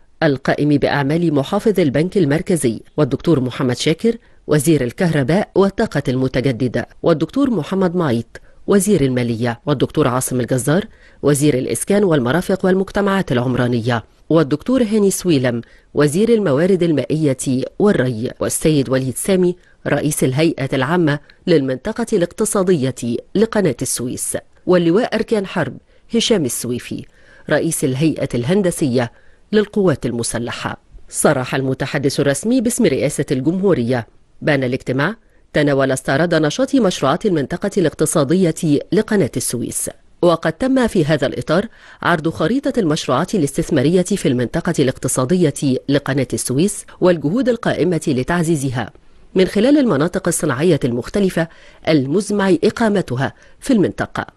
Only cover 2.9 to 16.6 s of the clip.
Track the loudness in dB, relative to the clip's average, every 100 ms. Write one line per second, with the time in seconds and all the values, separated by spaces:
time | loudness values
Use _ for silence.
2.9 | -2 -2 0 0 0 0 -2 -2 0 -2
3.9 | 0 -2 -2 _ -16 -2 0 2 2 0
4.9 | -2 0 0 2 0 0 2 0 0 -2
5.9 | -2 -2 0 0 0 -2 0 -2 -2 -8
6.9 | -4 0 0 0 0 0 0 -2 0 0
7.9 | 0 0 0 -4 -14 -20 -12 0 2 4
8.9 | 2 2 0 -2 -2 -2 -4 -2 0 0
9.9 | 2 2 0 -2 -4 -2 -2 0 0 -2
10.9 | -12 -20 -2 0 2 2 2 -2 -6 0
11.9 | 2 4 2 2 0 0 0 2 0 0
12.9 | -2 0 0 0 -2 0 0 0 0 -2
13.9 | -4 -4 _ 0 2 2 -2 0 0 2
14.9 | 2 2 0 0 2 2 -2 -8 -20 _
15.9 | 0 2 2 2 2 2 2